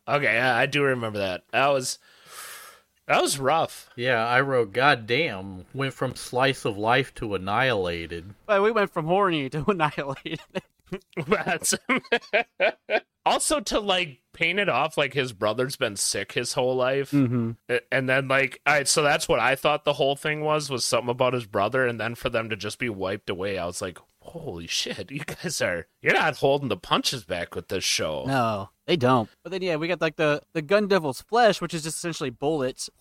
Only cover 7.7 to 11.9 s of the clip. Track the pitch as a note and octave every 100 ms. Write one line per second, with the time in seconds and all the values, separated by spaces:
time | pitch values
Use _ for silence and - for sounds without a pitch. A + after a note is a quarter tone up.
7.7 | G#2+ F2+ E2+ E2 E2+ F2+ - - G3+ G#3
8.7 | A3+ G3 F3+ D#3 F#3 G3 D#3+ C3 D3 C#3+
9.7 | G3 D3+ - C#3+ C3 E3 D#3+ - F#3 -
10.7 | _ - F#3+ _ - C#3+ F3+ E3+ E3 -
11.7 | - -